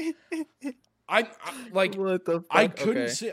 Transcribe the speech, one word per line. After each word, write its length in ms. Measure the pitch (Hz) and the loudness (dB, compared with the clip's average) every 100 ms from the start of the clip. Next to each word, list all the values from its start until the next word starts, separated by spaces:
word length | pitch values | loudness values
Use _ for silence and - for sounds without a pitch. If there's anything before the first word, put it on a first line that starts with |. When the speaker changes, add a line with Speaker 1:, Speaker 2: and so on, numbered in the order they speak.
| 320 320 - 320 302 _ 277 - _ _ - | -6 -6 -8 -8 -8 _ -12 -12 _ _ -2
Speaker 1:
I, 160 | 202 | 0
I, 460 | 233 - - 269 240 | 0 -4 -12 -12 -4
like, 240 | 185 190 196 | 0 0 0
Speaker 2:
What 280 | 190 185 | -2 0
the 160 | 185 165 | 0 -2
fuck? 60 | 165 | 2
Speaker 1:
I 180 | 170 214 | 4 4
couldn't 340 | - 143 233 | 2 0 0
Speaker 2:
Okay. 100 | 117 | -2
Speaker 1:
see, 200 | 139 226 | -4 -6